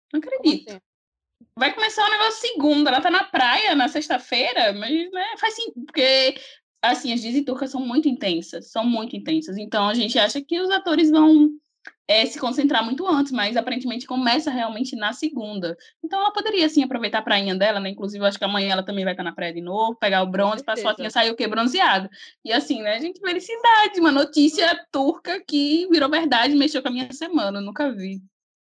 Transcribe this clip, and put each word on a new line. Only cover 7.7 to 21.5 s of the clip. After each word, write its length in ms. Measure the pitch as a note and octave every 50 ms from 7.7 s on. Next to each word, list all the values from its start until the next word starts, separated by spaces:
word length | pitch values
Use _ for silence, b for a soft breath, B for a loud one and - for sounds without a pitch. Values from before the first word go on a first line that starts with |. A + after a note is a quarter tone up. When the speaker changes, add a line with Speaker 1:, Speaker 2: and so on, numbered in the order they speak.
Speaker 1:
são 100 | - B3+
muito 280 | C4+ A#3+ A#3 D4 D#4 C#4+
intensas, 640 | B3 - - F#3+ E3+ E3 F3 - - E3+ - -
são 140 | - A3+ A3+
muito 320 | A#3+ A#3 A3+ A3 A#3 -
intensas. 400 | G3+ G3+ - D#3+ D#3+ D#3 - F#3
Então 320 | G#3 G#3+ - - G#3+ G3+ G#3
a 60 | G#3+
gente 240 | A#3+ G#3+ A3+ - A#3+
acha 220 | G#3 G#3+ - C#4+
que 180 | C#4 - E4+ F4
os 100 | F#4 F#4
atores 400 | G4 F#4+ F#4+ F4+ D4+ D#4 D#4+ D#4
vão, 400 | D4+ D#4 D#4 D#4 D#4 D4+ D4+ D4+ D4+ D4+ _ _ _ _ - - _ _ _
é, 200 | - G#3 A3 A3+
se 120 | - - -
concentrar 460 | C4+ A#3 B3 C#4+ C4+ C#4+ D4 A3+ A3+
muito 220 | A#3 B3+ C4+ F#4+ F#4+
antes, 240 | D#4+ C#4 C#4 -
mas 240 | C4 A3 G3+ G#3 A#3+
aparentemente 500 | A#3 - C4 A#3 - - B3 A3 B3 -
começa 440 | - B3+ B3+ B3+ A#3 A#3+ D#4 D#4 D4+
realmente 440 | B3 B3 A3+ A3+ A3 G#3+ C#4 - -
na 180 | A3 G#3 G#3 A#3+
segunda. 640 | - D#4 D#4 D#4 A#3+ G#3+ G#3 G#3 G3 F3 E3 E3+ b b b b _ -
Então 160 | D#4+ F#4+ G4
ela 120 | G4+ G#4
poderia, 360 | G#4 G#4 G4+ A4 G#4+ F#4+ D#4+ D#4
sim, 140 | D#4 D4 C4+
aproveitar 340 | C4 C4+ A#3 A3+ G#3 A#3 A3
a 20 |
prainha 320 | G#3+ A3+ G#3+ G3+ G3 G3 F#3+
dela, 260 | F#3+ G3 G#3+ G#3+ G3
né? 80 | F#3+ F#3+
Inclusive, 340 | G3+ G#3 G3+ F#3+ G3+ G3+
eu 60 | G3+ G3+
acho 100 | G3+ -
que 60 | G3+
amanhã 280 | G3 G3+ G3+ G3 G3 F#3+
ela 80 | F#3+ F#3+
também 200 | G#3 G3+ G3 F#3
vai 100 | F#3 F3+
tá 60 | F#3+
na 100 | F#3 E3+
praia 220 | E3 - F3+ E3+ E3+
de 80 | E3+
novo, 320 | F3 F3 F#3+ G#3+ A3 A3+ A3+
pegar 260 | - A3 G3+ F#3+ F#3
o 40 | F#3+ F#3
bronze, 320 | F#3 F#3+ G3+ G3+ G#3+ G#3+
pra 140 | C#4 - A3
Speaker 2:
Certeza. 140 | A#3+ G#3 G#3+
Speaker 1:
fotinha 200 | G#3+ - A3 G#3+
sair 200 | - B3 A3+ A3+
o 60 | A3+
quê? 120 | - A#3
Bronzeada. 640 | G#3+